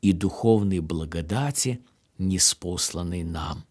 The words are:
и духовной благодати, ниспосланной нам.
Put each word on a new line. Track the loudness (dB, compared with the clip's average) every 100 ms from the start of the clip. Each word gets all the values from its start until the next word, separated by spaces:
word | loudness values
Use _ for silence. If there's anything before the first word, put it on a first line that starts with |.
и | 4
духовной | 4 2 2 4 4 4 -2
благодати, | -2 -4 -4 -6 -4 -2 -2 -2 -2 -4 _ _ _ _
ниспосланной | -2 2 2 2 -4 -4 -4 -4 -4 -4
нам. | -4 -6 -6 -8 -12